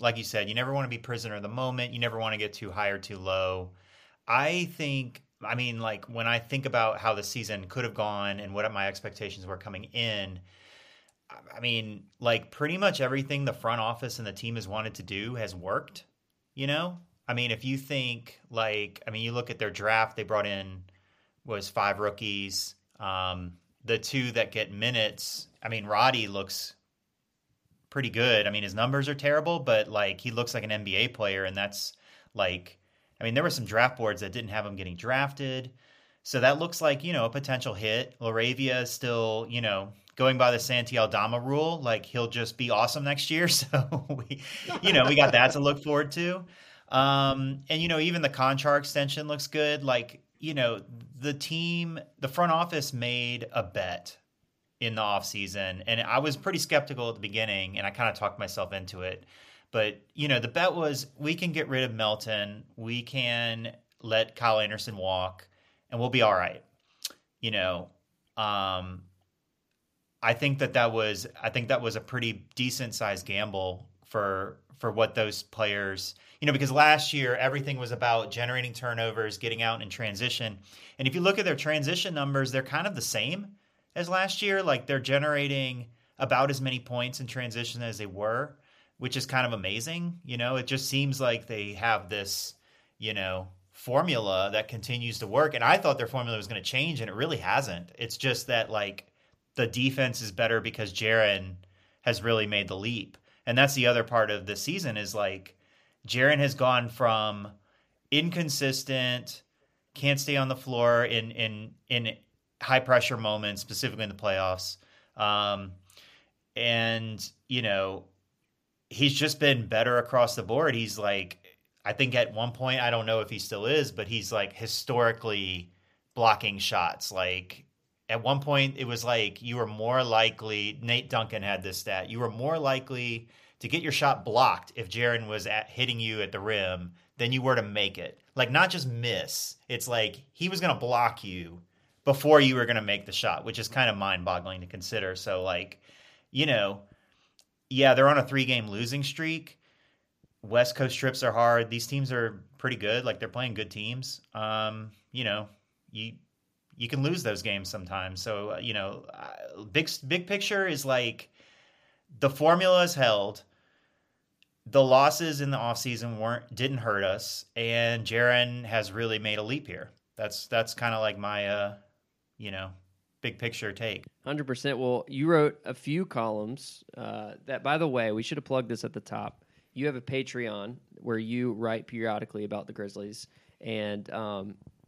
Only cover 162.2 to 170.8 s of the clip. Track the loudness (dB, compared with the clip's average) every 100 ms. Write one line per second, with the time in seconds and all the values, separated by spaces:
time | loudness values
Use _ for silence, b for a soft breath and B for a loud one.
162.2 | 0 4 6 6 8 6 6 4 4 4
163.2 | 0 -6 -16 _ _ _ _ _ _ _
164.2 | _ _ _ _ 2 6 10 10 8 4
165.2 | -2 -2 0 0 0 -2 -4 -4 -6 -4
166.2 | -2 -2 -6 -2 -2 0 0 2 2 0
167.2 | -4 -10 -10 -4 0 2 2 0 -2 2
168.2 | 4 6 2 -2 -2 -2 0 -4 -2 -2
169.2 | -2 -2 -2 -4 -6 -12 -14 _ _ -8
170.2 | -8 -8 -2 0 0 -2